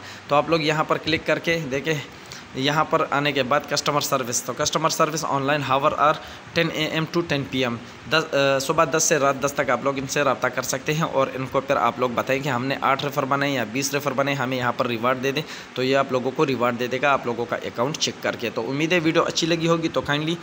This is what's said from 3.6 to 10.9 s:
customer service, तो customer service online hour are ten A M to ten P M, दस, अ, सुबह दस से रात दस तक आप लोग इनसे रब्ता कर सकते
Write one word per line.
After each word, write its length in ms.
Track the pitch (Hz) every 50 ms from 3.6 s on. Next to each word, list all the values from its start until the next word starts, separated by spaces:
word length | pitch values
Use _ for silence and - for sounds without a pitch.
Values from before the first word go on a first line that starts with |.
| 147 -
customer 280 | 147 - - - 147 147
service, 440 | 135 - 139 135 127 120 120 - -
तो 60 | -
customer 380 | 120 - 151 151 - 160 156 160
service 320 | 156 - 160 151 151 156 151
online 380 | - 139 139 135 139 151 147
hour 280 | 139 127 135 139 139 151 - -
are 140 | 139 151 156 - - - - - - - -
ten 120 | 175 165 160
A 120 | - 143 156 - - 160
M 80 | 160
to 160 | 156 - 170
ten 240 | 170 170 151 139 131 -
P 140 | 131 131
M, 140 | 127 123 117 113 - - - - - -
दस, 140 | 156 160 160
अ, 340 | 160 - 139 139 139 139 135
सुबह 260 | 135 - 156 160 165
दस 200 | 151 147 160 151
से 140 | - 165 147
रात 180 | 135 139 139
दस 180 | 131 135 139 -
तक 140 | - 139 127
आप 140 | 123 113 120
लोग 140 | 139 135 135
इनसे 240 | 135 135 - 151
रब्ता 260 | 143 135 123 120 - 127
कर 140 | - 131
सकते 300 | 127 - - 131 - -